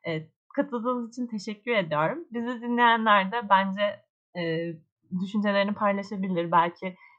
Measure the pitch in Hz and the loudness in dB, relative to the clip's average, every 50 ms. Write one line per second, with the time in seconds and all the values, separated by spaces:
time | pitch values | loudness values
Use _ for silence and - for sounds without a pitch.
0 | - 170 160 160 156 - _ _ _ _ - 285 285 285 233 240 214 247 254 247 | -8 -6 -6 -6 -6 -10 _ _ _ _ -4 -4 -2 -2 -4 -4 -4 -2 -4 -4
1 | 233 226 - 254 247 240 226 208 - 226 208 208 _ 240 240 214 180 156 151 147 | -6 -8 -8 -8 -8 -8 -8 -8 -8 -10 -12 -8 _ -2 0 0 0 0 0 0
2 | 156 170 247 330 339 - 220 240 233 240 254 226 240 240 240 240 240 233 233 233 | 0 0 -2 -4 -10 -8 -8 -6 -6 -4 -6 -6 -4 -2 2 4 4 4 4 4
3 | 220 220 208 202 190 190 220 240 240 202 196 190 196 196 190 202 202 208 - - | 4 4 4 4 4 2 -2 -4 2 4 4 4 4 0 0 -2 -2 -2 -2 -6
4 | _ _ _ _ _ _ - 180 170 165 160 165 170 170 165 160 160 _ _ _ | _ _ _ _ _ _ -8 -6 -4 -2 -2 -2 -4 -6 -8 -10 -16 _ _ _
5 | _ _ 185 180 190 190 202 214 202 208 202 202 196 202 208 - 214 202 196 196 | _ _ -6 -4 -4 -2 -2 0 0 2 2 2 2 2 0 0 2 2 2 0
6 | 196 - 220 190 190 196 185 170 170 170 175 170 170 175 175 - - 185 180 - | -2 -6 -6 -4 -4 -2 0 0 0 2 4 4 4 2 -2 -6 -10 -10 -10 -12
7 | - - _ | -18 -20 _